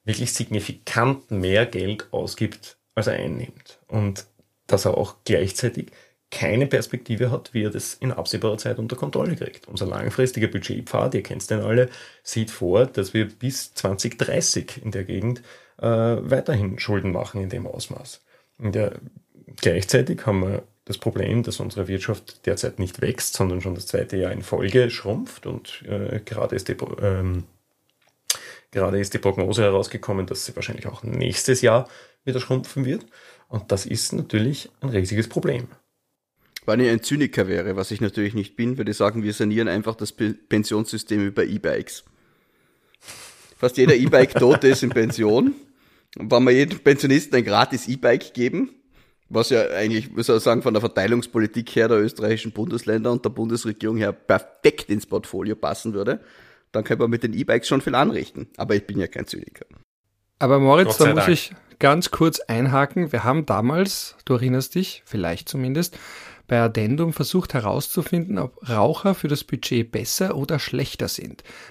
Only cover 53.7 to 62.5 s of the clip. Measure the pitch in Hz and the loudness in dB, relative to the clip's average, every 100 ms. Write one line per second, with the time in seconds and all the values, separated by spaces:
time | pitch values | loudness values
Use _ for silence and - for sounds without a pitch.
53.7 | 104 107 110 101 101 - 95 - - 151 | -4 -2 0 -2 -2 2 0 0 2 4
54.7 | - - 107 - - - 95 98 107 143 | 4 -2 -4 -2 -6 -4 -6 -4 -4 -4
55.7 | - 113 101 101 180 - - - _ _ | -4 -6 -4 -2 -4 -6 -20 -20 _ _
56.7 | 110 107 117 117 117 117 107 - 120 - | -4 -2 0 2 0 -2 -2 0 0 2
57.7 | 135 160 127 160 80 - 69 - - 95 | 0 2 2 2 0 -6 -10 -14 -8 0
58.7 | 104 - 98 90 - - - - - - | 0 0 -4 -4 -6 -10 -10 -14 -18 -20
59.7 | - _ _ _ _ _ - 135 139 135 | -20 _ _ _ _ _ -2 4 6 8
60.7 | 156 190 214 131 104 92 - - - _ | 6 6 6 6 6 4 2 0 -14 _
61.7 | - 143 156 - - 160 - - | 2 4 4 2 2 2 2 -2